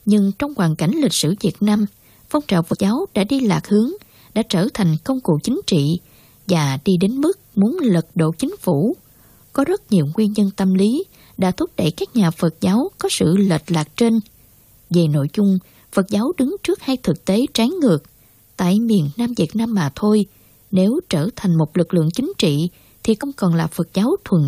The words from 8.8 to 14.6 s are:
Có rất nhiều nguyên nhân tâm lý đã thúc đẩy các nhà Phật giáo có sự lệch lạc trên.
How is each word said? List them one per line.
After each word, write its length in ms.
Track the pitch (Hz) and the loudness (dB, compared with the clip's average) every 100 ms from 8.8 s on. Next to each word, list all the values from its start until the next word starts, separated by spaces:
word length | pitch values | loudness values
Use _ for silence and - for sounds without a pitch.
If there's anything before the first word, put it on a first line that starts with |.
| 196 359 _ _ _ - _ | 0 -4 _ _ _ -20 _
Có 100 | - | -2
rất 280 | 285 403 - | 0 -2 0
nhiều 140 | 190 143 160 | 0 0 0
nguyên 180 | 214 208 | 0 0
nhân 160 | 196 - | -2 0
tâm 180 | 190 | 0
lý 300 | 185 208 277 392 _ - - | 2 2 0 -4 _ -14 -4
đã 140 | 185 | -2
thúc 180 | - 330 - | -2 -4 -2
đẩy 140 | 165 | -2
các 240 | - 392 240 | -2 -4 0
nhà 160 | 170 | 0
Phật 300 | - 170 - | 0 -2 0
giáo 300 | 190 208 359 - | 0 0 0 -4
có 120 | 392 | -4
sự 260 | - 180 196 | 0 2 2
lệch 340 | 190 156 - | 2 0 -2
lạc 160 | 165 151 - | -4 -2 0
trên. 220 | 233 226 - _ _ _ | 2 0 -2 _ _ _